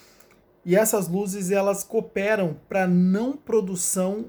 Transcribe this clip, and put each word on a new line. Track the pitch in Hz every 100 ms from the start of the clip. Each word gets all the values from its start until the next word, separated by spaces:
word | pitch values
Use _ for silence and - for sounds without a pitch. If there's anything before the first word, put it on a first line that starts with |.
| _ _ _ _ _ _
E | 175
essas | 185 220 214 165
luzes, | 185 208 202 180
elas | 196 196 196
cooperam | - 226 - 196 202 214 175 147 -
pra | 190 185
não | 180 180 196 247 294
produção, | - 220 185 180 - 185 185 214